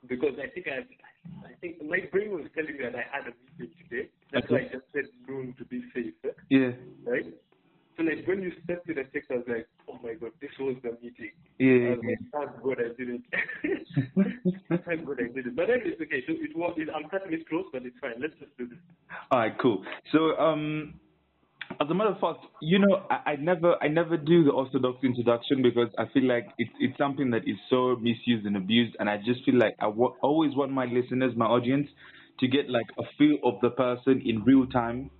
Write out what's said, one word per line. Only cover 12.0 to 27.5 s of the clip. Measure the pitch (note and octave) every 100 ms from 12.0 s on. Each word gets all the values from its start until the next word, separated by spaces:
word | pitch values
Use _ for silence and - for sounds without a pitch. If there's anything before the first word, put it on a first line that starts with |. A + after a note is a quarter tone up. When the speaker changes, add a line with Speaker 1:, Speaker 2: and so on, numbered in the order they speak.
Speaker 2:
yeah, | A#2
Speaker 1:
like, | A2 - D3 C#3
"Thank | A#2+
God | B2 B2
I | A#2 A#2+
didn't." | B2 B2 - - - -
<laughs> | D4+ G4 - C#3+ B2 - G3+ - F3+ F3+ _ E3+ -
Thank | E3 C3
God | C#3
I | -
didn't. | C3+ B2 B2
But | F3
anyway, | B3 G3+
it's | D#3+
okay. | D#3 C#3+ B2+
So |
it | D#3+ D3 D#3+
was, | E3+ D#3+
it, | D#3
I'm | D3+ D3+
cutting | G3 F#3
it | E3 D#3+
close, | D#3 F#3+
but | B2+ B2
it's | -
fine. | C3+ A#2
Let's | D#3 -
just | C#3+ _
do | B2
this. | A#2 _ - _ - -
Speaker 2:
All | C3
right, | A2 -
cool. | C3+ G2 - - -
So, | D3+ D#3+ -
um, | D#3 D3+ D3+ D3+ D3+ - _ _ _ _ _ _ - -
as | D3
a |
matter | F3 G#3+
of | F#3
fact, | F#3 D#3+ - _
you | D3+ G3
know, | G3+ F#3+ -
I, | B2 -
I | D3
never, | D3+ F3+ E3+ -
I | D3
never | D#3 E3 E3
do | D3 E3+
the | D3
orthodox | B2+ C3 C3+ B2+ B2+
introduction | C3+ B2 A#2 A#2 - C3+
because | B2 A2+ A#2 -
I | A2+
feel | C#3+ C3
like | G2+ G2 -
it's, | A#2 -
it's | C3 B2
something | C#3+ C3+ C3+
that | A#2
is | G2+